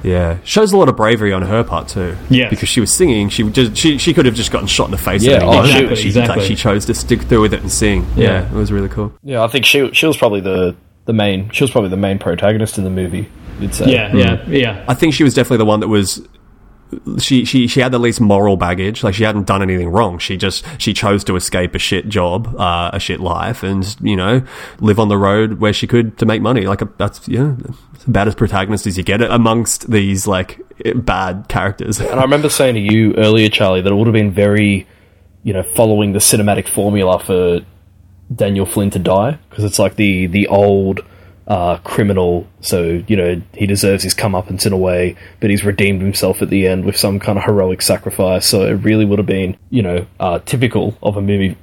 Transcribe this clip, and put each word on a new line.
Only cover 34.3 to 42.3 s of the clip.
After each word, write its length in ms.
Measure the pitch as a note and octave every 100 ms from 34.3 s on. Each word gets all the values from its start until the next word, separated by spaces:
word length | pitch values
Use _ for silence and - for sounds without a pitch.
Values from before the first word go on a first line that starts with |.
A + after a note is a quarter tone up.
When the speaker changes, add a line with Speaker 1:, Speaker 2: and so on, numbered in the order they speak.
Speaker 3:
very, 560 | F#2 G2+ G#2 G#2 G2 - _ _ _ _ _
you 120 | A2
know, 100 | F#2+
following 500 | F#2+ - A2+ G#2+ G#2
the 60 | G2
cinematic 480 | - A2 G#2 G2 F#2+
formula 500 | - G2+ G2+ F#2 F2+
for 420 | - F#2 F2+ F2 - _ _ _ _ - -
Daniel 320 | A#2+ G2+ G2 F#2+
Flynn 240 | A2 G2+
to 80 | G2
die, 400 | F2 F#2+ A2+ D3+ _
'cause 140 | -
it's 160 | G#2 -
like 160 | G2 -
the, 320 | G#2 F#2 F#2
the 200 | F#2+ G2+
old, 520 | G2 G2+ G2 F#2+ F#2+ - - - - -
uh, 300 | G2 F2 E2+
criminal, 680 | - - G#2 F#2+ F2+